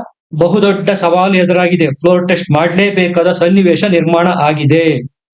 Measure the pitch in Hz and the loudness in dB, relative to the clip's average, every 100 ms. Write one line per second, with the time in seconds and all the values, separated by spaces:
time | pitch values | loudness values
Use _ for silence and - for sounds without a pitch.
0 | - _ _ 156 175 208 202 190 196 196 | -6 _ _ -2 0 2 0 0 -2 -2
1 | 175 175 190 185 180 180 180 175 156 139 | 0 0 2 2 0 0 0 0 -2 -2
2 | 170 180 180 196 - 147 170 180 202 196 | 0 0 0 -4 -2 0 0 0 0 0
3 | 180 175 170 180 175 196 180 160 202 170 | -2 0 0 0 2 2 2 2 0 0
4 | 156 165 175 151 147 151 143 160 165 135 | 0 0 0 0 -2 0 0 0 0 -2
5 | - _ _ | -6 _ _